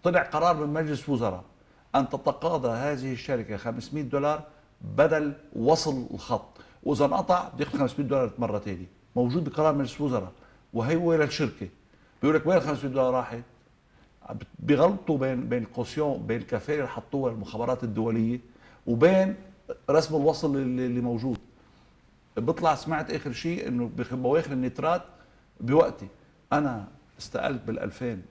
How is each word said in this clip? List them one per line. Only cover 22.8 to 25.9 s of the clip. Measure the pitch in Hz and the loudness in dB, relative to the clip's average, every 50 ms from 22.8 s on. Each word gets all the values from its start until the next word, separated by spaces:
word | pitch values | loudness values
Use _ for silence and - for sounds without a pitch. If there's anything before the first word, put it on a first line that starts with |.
| - 151 165 151 156 - | 0 -2 -2 -2 -2 -4
آخر | 156 151 - 143 | -6 -6 -6 -6
شيء | 120 - - 165 175 - - | -8 -4 -4 -4 -4 -2 -4
إنه | - 127 120 120 113 117 | -2 -2 -2 -2 -2 -4
بخ-، | 117 123 - - | -6 -6 -4 -4
بواخر | 131 127 123 143 165 160 135 | -2 0 2 2 2 2 0
النترات | 139 127 127 123 123 - - 160 175 180 - - - - - _ _ _ _ _ _ _ | -2 -2 -2 -2 -2 -2 0 0 0 0 -2 -10 -20 -20 -20 _ _ _ _ _ _ _
بوقتي. | - 117 139 160 165 - | -2 2 6 6 6 4